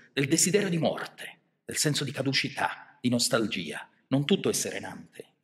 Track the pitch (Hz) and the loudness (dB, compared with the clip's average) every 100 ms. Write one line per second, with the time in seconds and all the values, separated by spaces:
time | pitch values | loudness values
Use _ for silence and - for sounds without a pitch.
0 | - - 143 165 180 202 196 170 113 - | -8 -2 2 4 4 4 2 2 0 0
1 | - - - - _ _ - - 156 139 | -8 -12 -16 -18 _ _ -8 0 2 2
2 | 143 143 135 127 127 - - - - - | -2 -2 0 0 0 -2 -4 -4 -16 -6
3 | 123 120 - 120 104 98 78 - - _ | 0 2 2 2 0 -2 -6 -8 -12 _
4 | - 135 143 196 123 - 101 98 92 - | -2 0 2 2 2 0 -2 -6 -10 -12
5 | - - - _ | -16 -20 -20 _